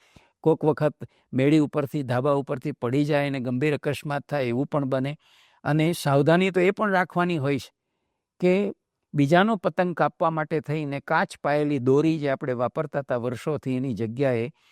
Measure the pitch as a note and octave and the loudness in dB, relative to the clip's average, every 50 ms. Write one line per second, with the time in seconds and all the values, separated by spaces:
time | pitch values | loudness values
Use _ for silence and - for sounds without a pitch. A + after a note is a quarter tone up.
0 | _ _ - - _ _ _ _ - D#3+ D#3 - - D#3 C#3+ - D3+ D3 - - | _ _ -20 -20 _ _ _ _ 0 0 2 2 2 0 0 2 0 -2 -2 -6
1 | - - _ _ _ _ - B2 C3+ C#3+ D#3 D#3 D3 C3 - D3+ C#3+ B2+ - D3+ | -12 -18 _ _ _ _ -2 2 4 4 6 4 4 2 0 -4 -4 -4 -4 -6
2 | C#3 A#2 B2 B2 B2+ D3 C#3+ C#3 C3+ - C#3+ C3+ - D#3 C3+ - - A#2+ B2 C#3+ | -4 -2 -2 0 2 2 0 0 -2 -4 -6 -6 -6 -8 -6 -4 -4 0 0 0
3 | D3 C#3+ D#3 C#3+ C#3+ C#3+ C#3 C3+ A#2 C3 B2 B2 D3 D#3 C#3+ B2+ - D3+ C3+ - | 2 2 0 0 0 -2 -4 -4 -4 -4 -2 0 0 0 0 0 -2 -4 -4 -4
4 | - D3+ C#3+ C#3+ - - D3 D3 C3 A#2+ A#2 B2 C#3+ - - D3 C#3 B2+ C3+ C3 | -4 -6 -6 -6 -4 -4 -4 -2 -2 0 -2 -2 -2 -2 -2 -2 -2 -2 -2 -2
5 | C3 C#3 D3 - _ _ _ _ _ _ _ _ - - D3 D#3 D#3 E3 E3+ - | -2 -4 -6 -10 _ _ _ _ _ _ _ _ -2 0 2 2 2 2 0 0
6 | - D3 C#3 C#3+ D3 D3+ D#3+ F3 F#3+ F#3+ F3+ F#3 F3 F#3+ G3+ - A3 G3+ F#3+ F3+ | 0 2 2 4 4 4 4 4 4 2 2 2 2 2 2 0 -2 0 0 0
7 | F#3 - - F3 F3 F3+ F3 D#3 C3 C#3+ C#3+ B2 - - _ _ _ _ _ _ | 0 0 -2 -2 0 0 0 -2 -2 -2 -2 -2 -4 -10 _ _ _ _ _ _
8 | _ _ _ _ _ _ _ - F3 F3+ F3+ G3 G3+ - - _ _ _ _ _ | _ _ _ _ _ _ _ 0 2 2 2 2 0 -2 -6 _ _ _ _ _
9 | _ _ - D3 C#3+ C#3 E3+ F3 G3 A3 A3+ F#3 - F#3 - - F3+ F3+ E3 - | _ _ 0 2 4 4 6 4 4 4 2 0 -2 -2 -2 0 -2 -2 0 0
10 | D#3 D3 - - - E3 D#3+ D#3 D#3 D3+ E3 D#3 C3+ - D3 D#3+ D3+ C#3 C#3 C#3 | -2 -2 0 0 -2 0 0 -2 -4 -2 -4 -4 -4 -4 -4 -4 -4 -6 -6 -8
11 | - - D#3+ E3 F3 - - - - D3 D3 D3 D3+ D3 D3 C3+ A#2+ C3 C3+ C#3+ | -4 -2 0 0 0 -2 -6 -4 -2 0 0 0 0 0 -2 0 2 2 4 4
12 | D#3 D#3+ D#3+ D#3 C#3+ C#3 C3+ - D#3 C3 B2+ A#2 B2 A#2 - D#3+ D#3 D3+ - D3+ | 4 2 0 0 -2 -2 -4 -2 -4 -4 -2 -2 -4 -4 -2 -4 -6 -4 -6 -6
13 | C3+ - C3 A#2+ A2+ B2 A#2+ A2 - D#3+ D3+ C3 - C3+ C3 B2+ B2+ C#3 A#2 F#2+ | -4 -4 -4 -4 -4 -4 -6 -6 -6 -6 -6 -4 -4 -4 -4 -4 -4 -4 -4 -4
14 | A#2 G#2+ A#2 C3 C#3+ C3+ B2 A2+ A#2 C3+ - _ _ _ | -4 -4 -2 -2 0 0 0 0 -2 -4 -8 _ _ _